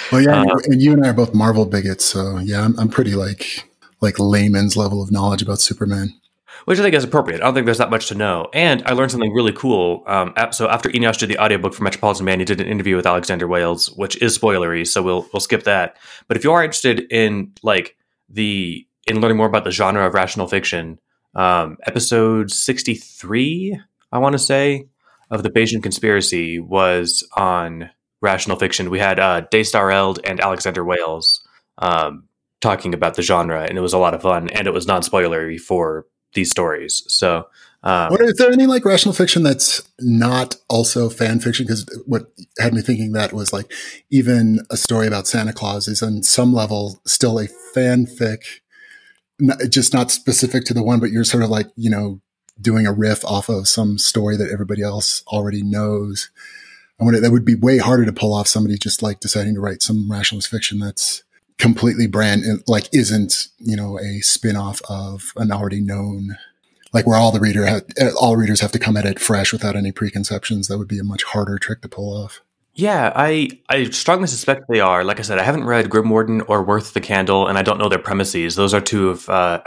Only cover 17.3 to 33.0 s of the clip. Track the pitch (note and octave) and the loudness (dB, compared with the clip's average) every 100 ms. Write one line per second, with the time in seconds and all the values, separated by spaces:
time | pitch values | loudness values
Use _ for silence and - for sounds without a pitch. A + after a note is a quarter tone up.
17.3 | G#2 G2 - A2 F#2+ F2 _ _ _ _ | 0 -6 -6 0 0 0 _ _ _ _
18.3 | G#2 G#2+ G2 F2 E2 - _ - A2 A2+ | -6 -4 -2 -4 -8 -14 _ -4 0 2
19.3 | A2 A2 G#2+ F#2+ F2+ F#2+ G2+ F#2+ F#2+ F#2 | 4 2 0 -2 0 0 2 2 0 -2
20.3 | - F2+ G2 - F2 E2 E2 _ _ _ | -2 -2 -2 -2 -4 -8 -14 _ _ _
21.3 | F#2+ F#2 F2+ D#2+ D#2+ - B2 - A#2 A2 | 0 2 2 0 -6 -6 -4 0 2 2
22.3 | A2 G2+ - - - - A2 - - F2 | 2 -2 -4 -4 -4 -4 -6 -8 -18 -6
23.3 | A2+ C#3 E3+ F#3+ F3+ _ _ - A#2+ C#3 | -2 -2 -2 -6 -8 _ _ -8 0 0
24.3 | C#3 - C3+ C#3+ C#3 C3+ _ _ _ - | 0 0 2 2 -2 -6 _ _ _ -8
25.3 | A2 G#2 A2+ A2+ A2+ G#2+ F#2+ A2 G2+ F#2+ | -4 0 2 2 0 -4 -4 0 2 0
26.3 | F2 E2 E2+ E2+ F#2+ F#2 F2+ E2+ - - | -2 -4 -6 -4 0 2 2 -2 -4 -4
27.3 | - F#2+ F2+ E2+ E2 E2 _ _ - G2+ | -2 0 0 -4 -10 -16 _ _ -6 -2
28.3 | F#2 - F#2 F#2+ - F2+ F#2+ G2 F#2 F#2+ | -2 -2 -2 -2 -2 -4 0 0 2 2
29.3 | F2 E2+ A2 G#2+ A2 G2 G2 G2 F#2+ G2 | 0 2 2 2 2 2 2 2 -2 -6
30.3 | F#2 F#2+ F#2 G2 F2+ F2 F2+ E2 D#2+ - | -2 -2 -2 -4 -4 -2 -2 -2 -2 0
31.3 | - _ _ _ - F2+ E2 D2+ D2 _ | 0 _ _ _ -4 -2 0 -2 -6 _
32.3 | _ _ - A2+ F#2+ F2+ E2+ | _ _ -4 -2 0 -2 -2